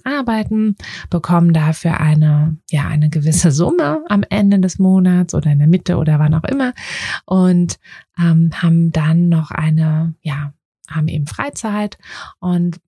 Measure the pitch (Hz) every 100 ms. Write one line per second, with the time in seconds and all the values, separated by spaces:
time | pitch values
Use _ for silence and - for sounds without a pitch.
0 | 254 285 233 220 214 214 214 202 - -
1 | - 170 - 170 170 165 156 160 165 -
2 | 156 151 151 147 156 156 - 147 139 151
3 | 151 160 151 156 170 139 175 349 294 311
4 | 339 202 - 202 202 202 185 - 190 190
5 | 180 180 175 - 147 143 151 185 - 175
6 | 151 151 151 160 - 277 254 - - -
7 | - - - 185 185 175 175 - - -
8 | _ - 170 165 165 - 170 165 165 160
9 | 151 165 175 165 156 - 156 156 156 156
10 | 165 160 160 143 147 - _ _ - 156
11 | 156 151 147 - 285 - 220 208 208 -
12 | - - - - 180 175 175 165